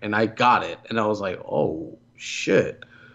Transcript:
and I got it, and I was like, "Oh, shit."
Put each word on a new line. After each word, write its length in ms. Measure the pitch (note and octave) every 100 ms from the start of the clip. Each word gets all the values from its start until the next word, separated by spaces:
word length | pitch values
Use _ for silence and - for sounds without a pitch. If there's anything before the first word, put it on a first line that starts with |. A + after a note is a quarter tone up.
and 120 | G#2+ G#2
I 100 | A2
got 360 | A2 B2 G#2+
it, 140 | E2+ E2 -
and 100 | A2+
I 60 | G#2+
was 140 | G2+
like, 180 | G2 -
"Oh, 580 | - - D2 D#2+ D#2+ - _ -
shit." 640 | - - - F3+ - - - - -